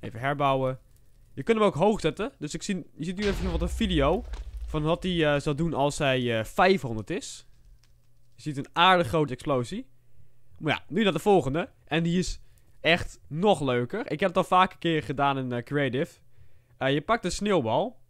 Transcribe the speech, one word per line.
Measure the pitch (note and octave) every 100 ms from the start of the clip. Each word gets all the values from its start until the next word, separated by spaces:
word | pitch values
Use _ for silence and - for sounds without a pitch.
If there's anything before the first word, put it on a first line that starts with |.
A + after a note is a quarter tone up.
Even | G#2+ A2
herbouwen. | C3 C#3+ C#3+ C3+ C3 B2+ - - - - -
Je | -
kunt | C#3 A3+
hem | G#3
ook |
hoog | C#3+ F#3+ G#3+
zetten. | D#3+ D3 F#3+ -
Dus | D3
ik | -
zie, | - F#3+ - -
je |
ziet | E3 F#3
nu |
even | G#3 F#3+ F#3
wat | E3
een | E3+
video | - A3 E3+ C#3 F#3+ - - - - -
van | D#3
wat | D3+ F3
hij, | F#3+ F3 D3+
eh, | D3
zou | C#3+ C#3+
doen | E3+
als | B2+ C#3+ C#3+
hij, | C#3+ C3 A#2+ A2+
eh, |
vijfhonderd | A2 - F#3+ G3 C3 A2 G#2
is. | F3 - - - - - - - - _ - -
Je | -
ziet | - C#3
een | C3+
aardig | - F3 F#3 E3
grote | E3 D3
explosie. | B2 - C3+ A#2+ G3+ C4 - - - - - - -
Maar | D#3
ja, | C3+ -
nu | -
naar | G#3+
de | D#3
volgende. | G#3 G3 C#3 C#3+ F#3 -
En | - D3+
die | E3+ F3
is | F3+ - - - - -
echt | C#3+ E3+ - - -
nog | D3 G#3 F3
leuker. | C#3+ B2 B2 G3 -
Ik | D3+
heb | F#3+
het | F3+
al |
vaker | F3 F#3 F#3 -
keer | E3+ D#3
gedaan | - C3+ C#3 C3+
in, | B2+
eh, | B2
Creative. | A#2 C#3+ C#3 A#2+ D#3+ - - - - - _ -
Eh, | C3
je | C#3+
pakt | C#3+ A#3
een | F3+
sneeuwbal. | - G#3 F#3+ A2+ A#2+ G3+ - -